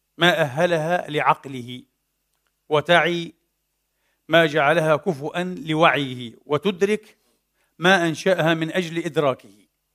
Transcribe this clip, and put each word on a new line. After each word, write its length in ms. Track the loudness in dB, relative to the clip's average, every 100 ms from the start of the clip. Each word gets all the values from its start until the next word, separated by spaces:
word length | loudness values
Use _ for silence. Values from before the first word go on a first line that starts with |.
| _ 0
ما 220 | 2 2
أهلها 680 | 0 0 0 0 0 -2 -2
لعقله، 720 | -2 0 0 -4 -12 -12 -16 -18 _ _ _ _ _ _ _ _
وتعي 680 | -2 4 2 2 -4 -8 -16 _ _ _ _ _ _ _ _ 2
ما 180 | 2 4
جعلها 500 | 2 2 2 2 0
كفؤا 480 | -2 -6 -8 -8
لوعيه، 880 | -8 -8 -4 2 4 4 -4 -8 -12 -16 -4
وتدرك 720 | -2 -2 -2 -2 -2 -6 _ _ _ _ _ _ -2
ما 300 | 2 4 2
أنشأها 460 | -2 0 2 0
من 180 | 0 -2
أجل 320 | -4 -4 -6
إدراكه. 640 | -4 0 0 -2 -12 _ _ _ _